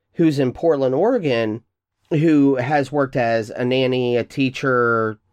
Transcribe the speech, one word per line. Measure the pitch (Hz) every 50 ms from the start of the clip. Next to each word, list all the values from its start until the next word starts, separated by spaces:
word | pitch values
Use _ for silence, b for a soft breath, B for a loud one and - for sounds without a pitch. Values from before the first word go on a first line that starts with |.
| _ _ _
who's | - 165 160 143 143
in | 135 123 120
Portland, | - 170 165 151 139 135 127 131
Oregon, | 147 190 240 269 233 170 143 120 117 113 110 107 113 - _ _ _ _ _ _ _ _ -
who | 170 147 160 165 156 143 139 139 139 127
has | 120 135 156 147 135 -
worked | 147 147 135 131 -
as | 135 120 117 117 113 107 120
a | - - 123
nanny, | 123 131 131 131 127 127 127 123 123 120 117
a | 113
teacher, | - - 143 135 127 131 - - 135 127 123 120 117 117 113 110 110 107 - _ _